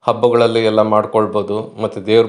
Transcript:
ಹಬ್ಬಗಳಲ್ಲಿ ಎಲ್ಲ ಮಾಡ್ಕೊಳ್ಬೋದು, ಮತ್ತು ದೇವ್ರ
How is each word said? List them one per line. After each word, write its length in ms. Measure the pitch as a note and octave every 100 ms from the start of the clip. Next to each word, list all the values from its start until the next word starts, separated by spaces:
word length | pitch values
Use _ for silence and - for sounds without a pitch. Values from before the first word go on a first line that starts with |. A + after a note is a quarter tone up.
| -
ಹಬ್ಬಗಳಲ್ಲಿ 560 | A2 A#2+ A#2 A#2 A2+ A2+
ಎಲ್ಲ 100 | G#2+ G#2+ G#2+
ಮಾಡ್ಕೊಳ್ಬೋದು, 600 | G#2+ A2 G#2 G#2 G2+ G#2 G#2+ -
ಮತ್ತು 220 | G#2+ - F#2+
ದೇವ್ರ 180 | A2+